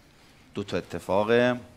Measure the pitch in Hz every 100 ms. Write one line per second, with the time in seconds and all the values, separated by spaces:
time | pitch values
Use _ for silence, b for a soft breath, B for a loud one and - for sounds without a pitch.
0 | b b b b b 101 98 90 - 85
1 | - 95 104 120 123 120 -